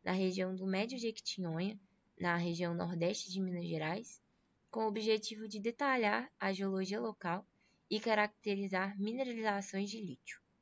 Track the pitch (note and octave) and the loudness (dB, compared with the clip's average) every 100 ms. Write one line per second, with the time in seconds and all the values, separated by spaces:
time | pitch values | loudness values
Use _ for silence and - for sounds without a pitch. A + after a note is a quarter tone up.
0 | - F#3 F#3+ F#3 F#3 F#3+ F#3+ F#3+ A3+ B3+ | -2 2 2 2 -2 -2 0 0 0 -2
1 | A#3 A3 - - F3 D#3+ F#3+ A3 _ _ | -4 -4 -6 -4 -2 0 0 -2 _ _
2 | _ - F3 F3 E3+ E3+ F3 E3+ F3 F3 | _ -4 0 2 2 0 0 0 -2 2
3 | E3+ G#3+ - F#3 F#3 F3+ F3 D#3+ D#3 F#3+ | 0 0 -4 -2 -2 -2 -2 -2 0 -2
4 | A#3+ - _ _ _ _ - A3+ A3 G#3 | -6 -16 _ _ _ _ -8 0 0 2
5 | G#3+ A3 G#3+ G#3+ A3 G#3 A3 A#3 C#4+ B3+ | 4 2 2 -8 -8 -2 -2 0 2 4
6 | G#3+ A3 B3+ - G3 F#3+ G3 F#3+ F#3 G#3 | 4 2 0 -4 -2 0 0 0 0 0
7 | A#3 G3+ F3 F3+ - _ _ _ - G#3+ | -2 -4 -2 -2 -4 _ _ _ -2 0
8 | A3+ G#3+ G#3 - G#3+ G3 G3 F#3 G3 G3+ | 4 4 4 0 -2 0 2 0 0 0
9 | G#3 A#3+ C4 A#3 A3 G3+ G3+ F#3+ G3+ A3+ | -2 0 -2 0 0 0 0 -2 -2 -4
10 | G3 B2+ - - _ _ | -8 -8 -12 -16 _ _